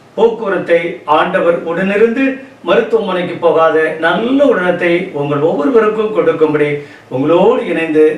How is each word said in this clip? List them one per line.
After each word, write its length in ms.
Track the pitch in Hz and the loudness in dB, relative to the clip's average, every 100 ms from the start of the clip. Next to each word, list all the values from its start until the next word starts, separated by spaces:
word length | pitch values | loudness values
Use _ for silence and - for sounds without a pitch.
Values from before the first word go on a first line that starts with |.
| - - | -10 0
போக்குவரத்தை 640 | 226 220 202 180 - 170 170 - - | 0 0 -4 -4 0 0 0 -6 0
ஆண்டவர் 520 | 156 175 185 170 170 | 0 0 0 0 -2
உடனிருந்து 600 | 170 175 190 208 233 262 269 262 - - | -2 -4 -2 2 0 0 -2 -4 -12 -10
மருத்துவமனைக்கு 680 | 170 214 226 220 196 185 175 170 | -2 0 0 0 0 -4 -4 -2
போகாத 440 | 170 160 160 156 156 156 | 0 2 2 2 0 -2
நல்ல 460 | 165 180 240 277 277 | -2 0 0 2 2
உடனத்தை 460 | 196 180 170 175 175 - | 2 0 -2 0 0 -2
உங்கள் 300 | 147 143 147 165 | -6 -4 -2 0
ஒவ்வொருவருக்கும் 680 | 196 269 233 214 214 214 | 0 2 2 2 0 -2
கொடுக்கும்படி 560 | 170 165 151 151 147 147 143 - - - | 0 0 2 2 2 -2 -4 -10 -20 -10
உங்களோடு 500 | 131 151 175 208 254 180 | -4 0 2 4 2 -2
இணைந்து 380 | 160 160 156 156 | -4 0 2 2